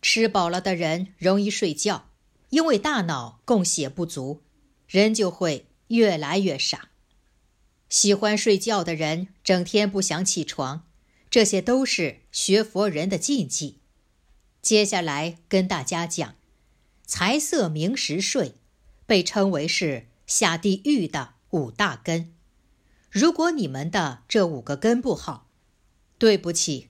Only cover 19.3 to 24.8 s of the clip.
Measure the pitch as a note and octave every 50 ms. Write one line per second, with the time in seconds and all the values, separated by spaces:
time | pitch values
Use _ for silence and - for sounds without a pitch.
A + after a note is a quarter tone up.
19.3 | - G#3+ G3 G3 F3+ C#3+ D3 D#3+ - - F#3 D#3 C3+ A#2 A2 _ _ _ _ -
20.3 | - - A3 F3 E3 E3 E3+ G#3 F#3+ F#3+ - D4 D4+ B3+ F3 - - D3+ B2+ -
21.3 | _ _ _ _ - E3 C#3 A#2 A2+ - G#3 F#3 - - _ - E3 E3+ E3+ E3
22.3 | - _ _ _ _ _ _ _ _ _ _ _ _ _ _ _ - G3 B3+ E4+
23.3 | E4+ - D#4+ F4 E4 D4 G3+ C#3+ C3 C3+ D3 E3+ - G#3 E3 C#3+ B2 - _ _
24.3 | - A3 F#3+ E3+ D#3 B2+ A2+ - C#3+ C#3+